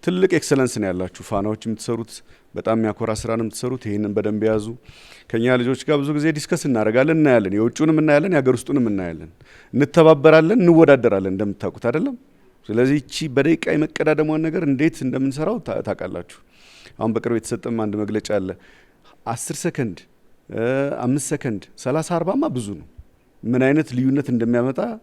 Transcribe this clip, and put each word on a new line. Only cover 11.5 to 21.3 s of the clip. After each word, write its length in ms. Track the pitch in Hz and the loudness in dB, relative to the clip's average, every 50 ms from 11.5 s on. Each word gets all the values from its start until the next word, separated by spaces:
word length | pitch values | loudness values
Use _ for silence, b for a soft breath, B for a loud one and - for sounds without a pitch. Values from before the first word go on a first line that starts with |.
| 95 - - 92 - - - | -4 -6 -8 -8 -8 -4 -4
አይደለም? 280 | - 123 156 214 285 247 - _ _ b b b b b b _ - | -2 -2 0 -2 -4 -6 -10 _ _ b b b b b b _ -4
ስለዚህ 280 | 107 113 127 135 143 151 | 0 2 2 2 2 0
እቺ 300 | 135 - - - 160 156 | -2 -6 -10 -8 -8 -2
በደቂቃ 380 | 123 139 139 156 165 - - - | 0 0 2 2 2 0 0 -2
የመቀዳደሟን 720 | 165 151 151 156 - - 151 156 156 147 151 151 156 160 | 0 0 0 -2 -2 -2 0 0 2 2 0 0 0 -2
ነገር 200 | 160 160 151 - 165 | -2 -2 -2 -2 0
እንዴት 320 | 143 139 127 151 165 - - | 0 0 2 0 0 0 -2
እንደምንሰራው 560 | 131 131 123 131 135 135 127 143 156 180 226 226 | -6 -4 -2 -2 -2 -2 -2 -4 -4 -4 -4 -4
ታ-፣ 160 | - - 101 107 | -6 -6 -6 -6
ታውቃላችሁ። 580 | - - 95 - - 92 - 85 87 _ - - _ b b b b b b b b b b | -4 -6 -6 -6 -6 -10 -8 -10 -12 _ -18 -20 _ b b b b b b b b b b
አሁን 180 | - 104 113 | -4 -4 -2
በቅርብ 240 | 110 113 - 117 117 | -2 -2 -2 -2 -4
የተሰጠም 400 | 113 107 - 120 104 - 123 117 113 | -4 -4 -6 -8 -6 -6 -6 -4 -4
አንድ 160 | 110 104 101 | -4 -4 -4
መግለጫ 320 | 107 107 101 104 107 - - | -4 -4 -4 -4 -6 -4 -2
አለ። 160 | 107 101 95 92 90 b b b b b b b b b b b b b _ | -2 -2 -2 -4 -8 b b b b b b b b b b b b b _
አስር 300 | 113 117 123 - - 160 | -8 -8 -8 -8 -10 -10
ሰከንድ፣ 420 | - - 175 - - 131 110 87 - - _ _ _ _ _ - _ _ _ | -6 -6 -6 -4 -4 -6 -6 -6 -12 -18 _ _ _ _ _ -20 _ _ _
እ፣ 160 | - 107 113 120 131 135 139 139 - - | -6 -4 -2 -2 0 -2 -2 -4 -4 -4
አምስት 280 | 117 120 135 147 - | -2 -2 -2 -2 -2
ሰከንድ፣ 340 | - | -4